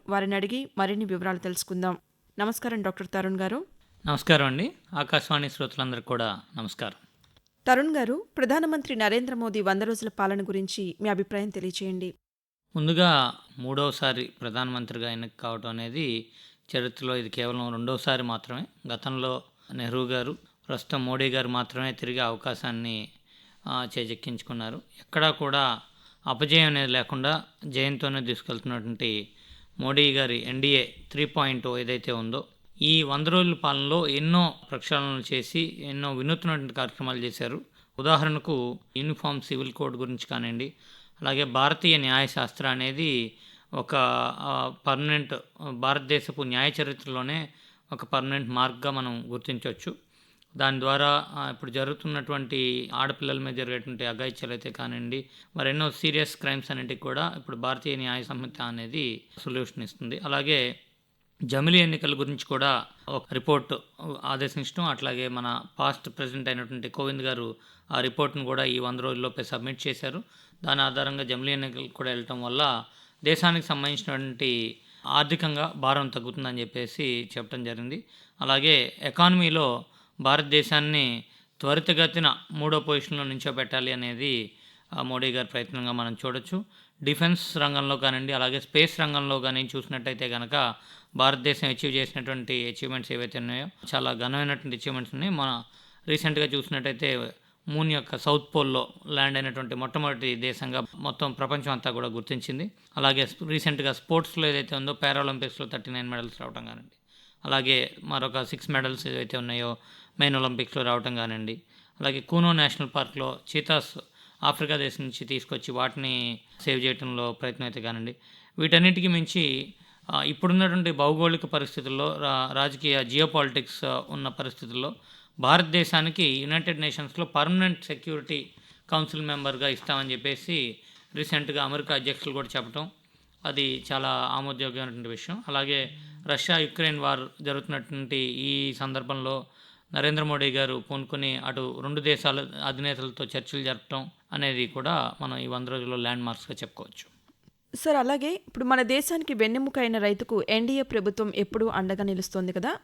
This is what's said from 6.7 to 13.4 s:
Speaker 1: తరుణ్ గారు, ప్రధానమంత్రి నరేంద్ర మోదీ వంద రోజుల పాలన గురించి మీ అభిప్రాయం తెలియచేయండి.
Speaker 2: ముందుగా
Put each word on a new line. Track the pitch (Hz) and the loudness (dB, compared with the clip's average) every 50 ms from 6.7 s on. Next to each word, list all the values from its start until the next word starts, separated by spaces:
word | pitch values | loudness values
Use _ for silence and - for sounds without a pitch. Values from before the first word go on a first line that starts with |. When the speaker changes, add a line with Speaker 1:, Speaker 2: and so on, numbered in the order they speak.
| - - 123 104 95 - - _ _ _ _ _ _ _ _ _ _ _ _ | -8 -8 -8 -8 -8 -12 -20 _ _ _ _ _ _ _ _ _ _ _ _
Speaker 1:
తరుణ్ | 269 254 247 285 320 311 | 4 6 6 6 4 2
గారు, | 294 247 220 254 339 453 - _ - | 0 0 0 0 -4 -4 -8 _ 0
ప్రధానమంత్రి | 262 220 269 320 320 320 311 311 269 - 269 | 2 4 4 4 4 2 0 -2 -2 -4 -2
నరేంద్ర | 220 214 208 208 240 247 247 262 | 2 2 4 4 2 0 0 -4
మోదీ | 233 233 226 202 214 | -2 -2 -2 0 0
వంద | 202 190 190 196 214 | 2 2 4 4 2
రోజుల | 220 226 214 220 214 | 0 0 -2 -4 -6
పాలన | - - 196 190 196 202 196 | -2 0 2 2 2 0 0
గురించి | 190 190 196 190 185 - - 196 175 - - | -2 -2 -2 -2 -2 -4 -4 -4 -6 -4 -2
మీ | 202 214 | 0 0
అభిప్రాయం | 202 185 196 196 214 202 202 214 | 2 2 0 -2 -2 -2 -4 -4
తెలియచేయండి. | 185 196 180 185 185 - 196 190 185 180 185 180 - - _ _ _ _ _ _ _ _ _ _ _ | -6 -6 -6 -4 -4 -4 -4 -4 -4 -4 -4 -6 -8 -12 _ _ _ _ _ _ _ _ _ _ _
Speaker 2:
ముందుగా | 160 151 156 165 160 180 175 160 143 127 120 - - | 2 4 4 6 8 8 8 8 6 6 4 0 -4